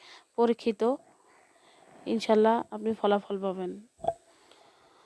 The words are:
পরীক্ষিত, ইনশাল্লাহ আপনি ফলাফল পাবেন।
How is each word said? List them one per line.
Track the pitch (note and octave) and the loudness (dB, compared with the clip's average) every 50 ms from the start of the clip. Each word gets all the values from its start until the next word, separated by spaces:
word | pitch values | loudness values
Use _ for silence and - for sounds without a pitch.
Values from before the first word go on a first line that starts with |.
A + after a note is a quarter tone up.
| - - - - _ _ _ | -20 -20 -20 -20 _ _ _
পরীক্ষিত, | - A#3 A#3 A#3 - - A#3 G#3 - A3 A#3+ C#4 D4+ - _ _ _ _ _ _ _ _ _ _ _ _ _ _ _ _ - - - - | 0 2 2 0 0 -2 -4 -2 0 0 -2 -2 -2 -6 _ _ _ _ _ _ _ _ _ _ _ _ _ _ _ _ -20 -20 -12 -6
ইনশাল্লাহ | - A3+ A3 - - A3 G#3+ G#3+ A3 A3+ A#3 - - | -4 -4 -2 2 2 4 4 4 4 2 0 -2 -6
আপনি | G#3+ G#3+ G#3+ A3 A3 | -8 -6 -4 -4 -4
ফলাফল | - - G3+ G3+ G3+ G3 - G3+ F#3+ | 0 0 2 2 0 0 -4 -8 -6
পাবেন। | G3 G3 F#3 F#3+ F#3 F3+ F#3+ G3+ G#3+ _ _ - - - - - _ _ _ _ _ _ _ _ _ _ _ _ _ _ _ _ _ | -4 -6 -6 -6 -8 -8 -10 -12 -16 _ _ -8 -6 -6 -6 -6 _ _ _ _ _ _ _ _ _ _ _ _ _ _ _ _ _